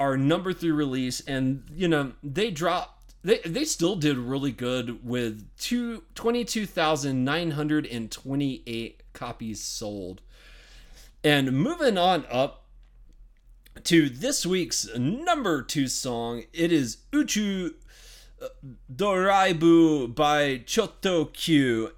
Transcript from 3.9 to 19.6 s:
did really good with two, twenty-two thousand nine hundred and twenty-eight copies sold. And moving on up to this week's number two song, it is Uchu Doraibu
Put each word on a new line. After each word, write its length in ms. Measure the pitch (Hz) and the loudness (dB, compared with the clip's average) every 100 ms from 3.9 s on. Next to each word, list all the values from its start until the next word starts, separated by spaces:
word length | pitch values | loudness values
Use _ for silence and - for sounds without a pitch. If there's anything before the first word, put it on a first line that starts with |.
did 220 | 202 147 135 | 2 0 0
really 340 | 120 139 139 | -2 -2 -2
good 540 | 113 123 127 117 117 | -4 -4 -2 -4 -8
with 440 | 123 123 117 107 104 - | -6 -2 -2 -4 -14 -12
two, 440 | - 240 240 226 - | -4 -4 -4 -8 -14
twenty-two 520 | - 226 240 240 226 202 | -4 0 0 -2 -4 -4
thousand 580 | - 156 151 139 131 | 0 0 2 0 0
nine 280 | 127 156 170 | 0 0 -2
hundred 340 | 147 151 151 143 | -2 0 0 -2
and 240 | 117 113 | -6 -8
twenty-eight 920 | - 135 139 139 127 - 113 117 - - | -10 -6 -2 -2 -4 -8 -8 -8 -12 -20
copies 480 | - 123 117 113 101 | -14 -12 -10 -10 -8
sold. 640 | - - 107 104 90 92 - - - - - - - - - - | -10 -8 -8 -8 -10 -12 -20 -20 -20 -20 -20 -20 -20 -20 -20 -2
And 300 | 151 143 135 | 2 4 4
moving 460 | 131 214 349 285 190 | 2 0 2 2 4
on 280 | 180 175 131 | 4 2 0
up 360 | 123 143 - - - - - - - - - - - - - | -2 -2 -4 -20 -20 -20 -20 -20 -20 -20 -20 -20 -20 -20 -10
to 240 | - - 202 | 4 4 4
this 380 | 120 233 285 175 | 0 -4 -2 -2
week's 420 | 185 165 - 101 113 | -2 -2 -4 -4 -2
number 680 | 127 233 349 320 220 151 | -2 -2 0 0 0 -2
two 260 | 120 151 131 | -2 -2 -2
song, 560 | - 131 117 117 120 - | -4 -4 -4 -6 -8 -10
it 200 | - 170 | -2 2
is 260 | 165 120 - - | 2 2 -6 -2
Uchu 600 | 285 302 208 208 190 175 - - - - - - - 127 - 139 120 - | 0 0 0 -2 -2 -4 -8 -18 -20 -20 -20 -20 -18 -16 -16 -18 -18 -16
Doraibu 1200 | 127 202 185 190 196 190 165 | -4 0 2 4 6 4 6